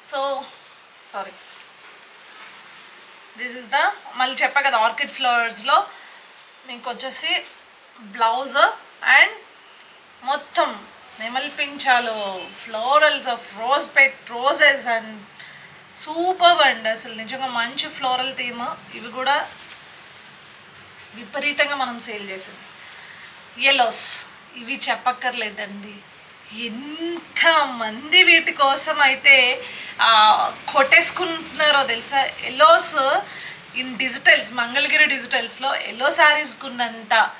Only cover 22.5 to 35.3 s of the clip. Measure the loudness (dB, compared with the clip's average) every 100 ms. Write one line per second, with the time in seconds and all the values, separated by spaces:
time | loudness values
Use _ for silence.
22.5 | -16 -20 -20 -20 -20 -20 -20 -20 -20 -20
23.5 | -2 0 2 2 2 0 -2 -8 -18 -20
24.5 | -18 -10 -6 -4 -2 -4 -4 -6 -4 -8
25.5 | -8 -12 -12 -16 -18 -20 -20 -20 -20 -18
26.5 | -10 -10 -10 -12 -8 -8 -8 -8 2 4
27.5 | 4 0 -4 -8 -8 2 4 6 4 2
28.5 | 2 2 2 -2 2 2 4 6 6 6
29.5 | 0 -8 -14 -14 0 4 6 6 6 0
30.5 | -4 -2 0 4 4 4 -2 -4 -6 -10
31.5 | 0 2 4 0 -4 -2 -2 -2 -6 -10
32.5 | 6 8 8 4 0 0 0 -2 -14 -16
33.5 | -18 -14 -12 -10 -6 -4 2 4 4 2
34.5 | -4 -2 -2 0 2 2 0 -2